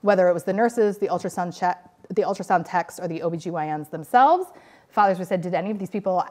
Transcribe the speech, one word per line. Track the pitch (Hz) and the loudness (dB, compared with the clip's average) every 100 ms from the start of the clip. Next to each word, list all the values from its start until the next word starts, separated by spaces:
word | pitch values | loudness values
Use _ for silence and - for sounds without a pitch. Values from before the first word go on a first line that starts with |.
whether | 202 196 180 | 4 4 4
it | |
was | 170 | 2
the | 170 | -2
nurses, | 190 233 233 214 202 | 0 0 2 0 0
the | 196 | -2
ultrasound | 175 180 - 175 147 | -2 -4 -6 -8 -2
che-, | 180 180 - _ - | -2 -2 -8 _ -6
the | 190 | -2
ultrasound | 185 196 185 185 170 | -2 -2 0 0 2
techs, | 180 170 - | -2 -4 -8
or | 185 | -8
the | 165 | -4
O | 170 | -4
B | 165 | -4
G | 170 | -6
Y | 165 156 151 | -6 -4 -6
Ns | 147 | -8
themselves. | 160 156 247 269 359 370 - - - _ | -12 0 4 6 4 0 -12 -20 -20 _
Fathers | - 202 185 | 2 2 2
were | 180 | -2
said, | 185 | -2
"Did | 175 175 | 0 -2
any | 180 | -2
of | 214 | -6
these | 190 | -6
people | 208 196 185 - | -6 -2 -2 -2